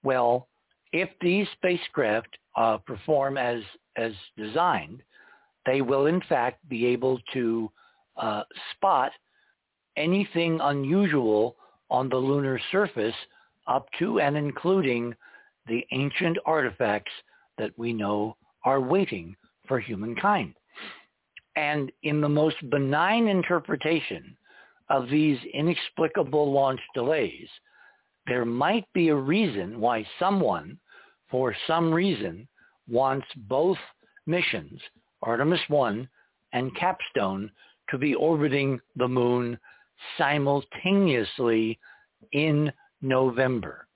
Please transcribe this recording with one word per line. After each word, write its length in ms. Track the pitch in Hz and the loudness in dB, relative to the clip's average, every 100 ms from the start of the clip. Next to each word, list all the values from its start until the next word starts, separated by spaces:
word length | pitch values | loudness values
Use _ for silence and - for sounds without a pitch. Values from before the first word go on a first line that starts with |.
Well, 460 | 135 127 120 123 127 _ _ _ _ | 0 2 4 2 -2 _ _ _ _
if 160 | 160 185 - | -4 -4 -2
these 260 | 175 190 202 | 0 0 0
spacecraft, 840 | - 185 175 - - 117 107 113 - _ - | -2 -2 -2 -4 -2 0 0 -4 -20 _ 0
uh, 220 | 113 107 | 2 2
perform 600 | - 113 - 151 139 139 | -4 -12 0 0 2 -2
as, 240 | 120 120 98 - _ - | -2 -4 -8 -20 _ -6
as 160 | 117 104 - - | -6 -6 -18 -12
designed, 640 | 107 127 175 123 73 120 _ _ - - _ _ - | -6 0 0 0 -4 -16 _ _ -20 -20 _ _ 0
they 140 | 135 | 0
will 260 | 127 135 147 | 2 2 2
in 140 | 180 - | 2 0
fact 400 | 143 120 - - | 0 0 -4 -10
be 160 | 120 123 | -2 0
able 320 | 123 131 127 - | 2 0 -2 -4
to, 380 | 135 120 113 110 _ _ _ _ - | -2 -2 -2 -4 _ _ _ _ -6
uh, 260 | 110 104 - - - | -4 -4 -8 -14 -14
spot 400 | - 196 156 127 - _ _ _ _ _ _ _ - | -2 2 2 2 -4 _ _ _ _ _ _ _ -4
anything 640 | 156 190 202 165 170 160 | 0 2 0 0 0 2
unusual 960 | 147 143 135 180 196 151 117 107 117 - _ _ _ | 0 0 0 2 4 2 4 4 2 -2 _ _ _
on 180 | 123 135 | -2 0
the 60 | 127 | 0
lunar 440 | 131 143 139 127 - | 0 0 0 -2 -2
surface 440 | 190 208 - 107 - - _ _ _ - | 0 0 0 -4 -4 -12 _ _ _ -2
up 200 | 131 - - | -2 -2 -4
to 220 | 180 226 | -2 2
and 160 | 143 147 | 2 0
including 760 | 147 135 170 190 143 120 120 117 - - _ _ - | -2 -2 0 2 2 0 -4 -10 -18 -20 _ _ -4
the 160 | 117 - | -4 -4
ancient 440 | 127 139 - 175 165 | -2 -2 0 0 0
artifacts 680 | - 156 127 98 113 104 101 - - _ _ - | 0 2 0 0 0 0 -4 -16 -20 _ _ -8
that 140 | 107 - | -8 -6
we 140 | 117 | -6
know 420 | 113 104 104 107 - _ _ | -2 -2 -2 -2 -6 _ _
are 160 | - 135 | 0 2
waiting 540 | 127 180 190 101 85 98 _ _ - | 2 2 0 -4 -10 -18 _ _ -4
for 140 | 131 | -4
humankind. 720 | - 104 110 117 202 202 95 - _ - - - _ _ _ - _ - | -2 -8 -6 -2 0 0 -2 -12 _ -20 -18 -20 _ _ _ -20 _ -4
And 340 | 147 151 135 - | -2 -2 -4 -6
in 180 | 156 151 | -2 0
the 80 | 147 | 2
most 280 | 147 156 156 135 | 4 2 0 -2
benign 600 | 143 135 147 175 226 226 | 0 2 2 2 2 4
interpretation 1080 | 190 165 175 - 156 151 165 - 95 - - _ - - _ _ | 2 2 0 0 -4 0 -2 -2 -10 -12 -20 _ -20 -20 _ _
of 180 | 135 123 | -2 2
these 300 | 147 156 135 - | 2 4 2 -2
inexplicable 1000 | 139 156 175 - - 160 180 139 147 147 | -2 0 0 -4 -2 -2 0 0 2 2
launch 280 | 139 139 131 - | 4 2 0 -6
delays, 540 | - 123 156 107 - - - _ _ - _ _ _ - | -4 0 0 0 -4 -20 -20 _ _ -20 _ _ _ -4
there 180 | 123 | -2
might 420 | 120 120 147 226 190 | 0 0 2 0 0
be 160 | - 165 | 2 4
a 80 | 147 | 2
reason 640 | 131 185 208 101 92 113 | 2 2 2 -2 -6 -2
why 240 | 113 113 107 - | 0 0 -4 -2
someone, 600 | 180 202 135 90 78 117 _ - - _ _ | 0 2 2 0 -4 -18 _ -20 -20 _ _
for 240 | 127 127 107 - | -2 -2 -2 -2
some 280 | 165 165 | 0 2
reason, 540 | 160 196 131 101 85 123 _ _ _ - | 2 0 -2 -4 -8 -18 _ _ _ -4
wants 380 | 120 135 139 131 - | 0 0 -2 -6 -16
both 420 | 101 131 170 185 - _ _ - - | -4 0 2 0 -4 _ _ -14 -4
missions, 540 | 175 175 - 76 - - _ _ _ | -2 0 -4 -8 -18 -20 _ _ _
Artemis 380 | - 117 143 170 - | -4 0 2 0 2
one 400 | 147 123 104 131 _ _ _ _ | 2 2 -2 -8 _ _ _ _
and 220 | 127 131 - | -4 -4 -2
Capstone, 760 | 175 185 - - 98 95 107 _ - _ - | -2 -2 -4 -2 -2 -2 -8 _ -20 _ -8
to 100 | 139 | -2
be 160 | 147 | 0
orbiting 640 | 135 156 160 147 139 139 127 _ - | 2 2 2 2 2 0 -2 _ -4
the 120 | 123 | 0
moon 480 | 127 120 123 120 117 - - _ _ - - | 2 2 2 -2 -6 -14 -20 _ _ -16 -2
simultaneously 1600 | 147 147 139 139 135 - 180 196 190 127 104 - 120 113 113 117 - - _ _ - | 0 2 2 0 -2 -6 2 4 4 2 0 0 2 2 2 -4 -12 -20 _ _ -6
in 380 | 143 156 147 151 - _ _ | -2 2 2 0 -4 _ _
November. 840 | 135 131 131 120 131 127 90 - - | 0 2 2 2 0 0 -6 -12 -20